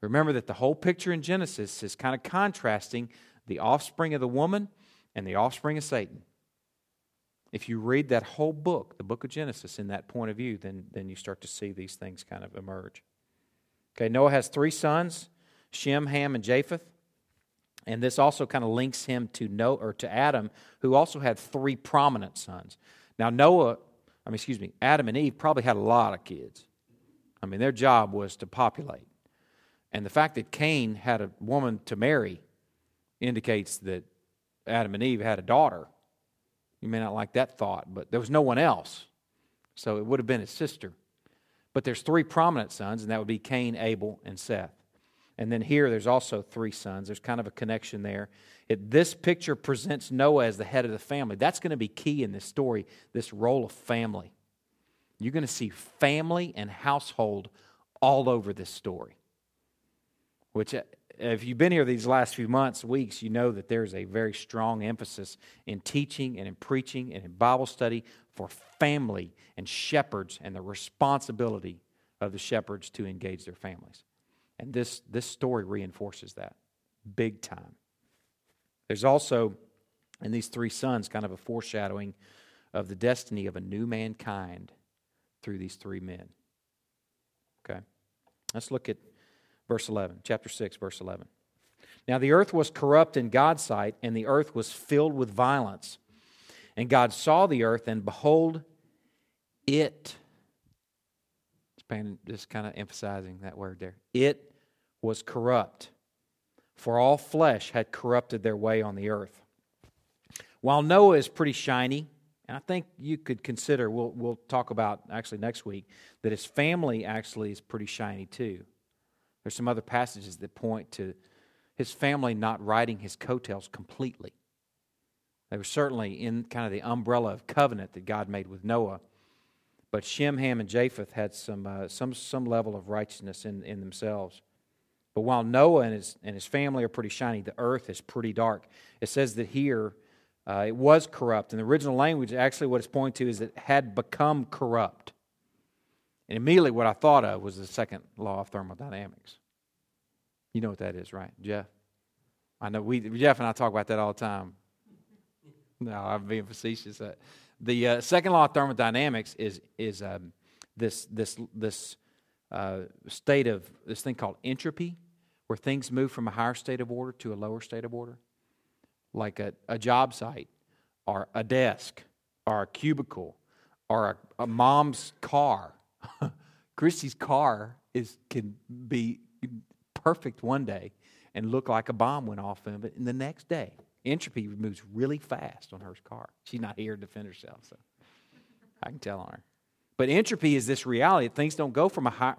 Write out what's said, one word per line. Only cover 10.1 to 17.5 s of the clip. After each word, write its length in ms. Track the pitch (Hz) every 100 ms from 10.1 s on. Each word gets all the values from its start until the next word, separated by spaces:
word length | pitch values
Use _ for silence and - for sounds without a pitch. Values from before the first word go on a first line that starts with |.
| 123 110
of 40 | 107
view, 220 | 123 104
then, 280 | 98 95 92
then 180 | 104 95
you 60 |
start 260 | 92 - 95
to 40 | -
see 240 | - 101
these 240 | 92 95
things 300 | - 95 92
kind 180 | - 95
of 140 | 95 98
emerge. 480 | 98 95 95 - _ _ _ _ _ _ _ _ _ -
Okay, 120 | 113
Noah 240 | 127 143
has 160 | 139 123
three 240 | 143 156
sons, 560 | - 156 156 175 165 - _ _ _ _
Shem, 360 | - 139 143 143
Ham, 280 | 143 143
and 80 | 123
Japheth. 400 | 104 127 143 170 - _ _ _ _ _ _